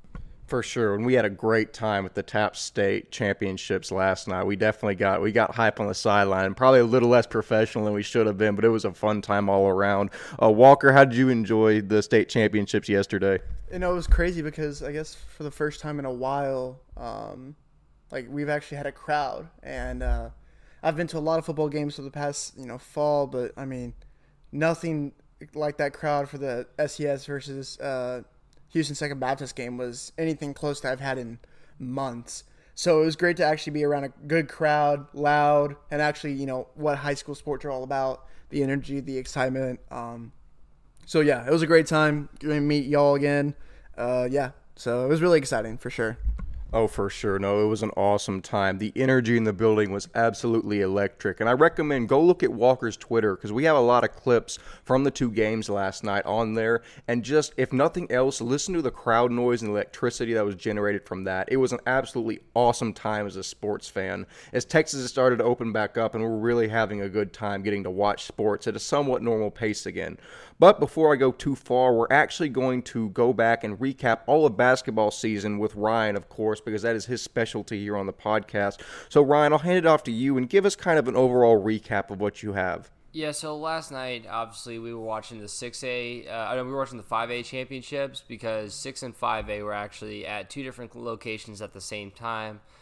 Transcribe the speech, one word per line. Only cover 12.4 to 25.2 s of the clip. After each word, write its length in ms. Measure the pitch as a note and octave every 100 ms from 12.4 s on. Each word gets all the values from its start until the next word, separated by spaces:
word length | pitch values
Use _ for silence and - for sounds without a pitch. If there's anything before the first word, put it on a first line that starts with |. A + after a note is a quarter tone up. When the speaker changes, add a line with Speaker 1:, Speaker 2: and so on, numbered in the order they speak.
| G#2+ G#2 G2+ G#2+ -
Speaker 1:
yesterday? 520 | G2+ G2 G2+ G2 F#2+ - - -
Speaker 2:
You 60 | F3+
know, 120 | F3+
it 40 | F3+
was 100 | E3
crazy 380 | - F3 E3+
because 400 | D3+ D3+ D3+ C#3+
I 80 | C#3
guess 240 | D3 D#3+ -
for 260 | - -
the 80 | D3+
first 320 | - D3+ -
time 160 | D3+ D3
in 80 | C3+
a 80 |
while, 640 | B2+ C3 C#3 C#3 C3 B2+ C3 _ -
um, 600 | A#2+ A2 A2 - C3 D#3 _ _ _ _ _
like, 160 | C3+ B2
we've 180 | C#3+ D3
actually 300 | D3 - D3
had 80 | C#3+
a 60 |
crowd. 580 | - - D3 C#3 - D#3+ -
And, 400 | C3+ C3 B2 B2+
uh, 260 | B2+ A#2+ A#2 - - - - -
I've 120 | D#3+ D#3
been 120 | F3
to 100 | E3
a 20 |
lot 200 | D3+ E3
of 80 | D#3+
football 220 | D3+ D3+
games 260 | D3+ D3 D3
for 80 |
the 80 | C#3
past, 440 | D3 D3 C#3+ - -
you 120 | B2+
know, 100 | B2
fall, 480 | - - D3 D3 C#3
but, 280 | C3+ B2 -
I 80 | C3+
mean, 300 | B2+ A#2+ - - _ _ _ _
nothing 600 | C#3+ D#3+ E3 E3+ D#3 C#3+ -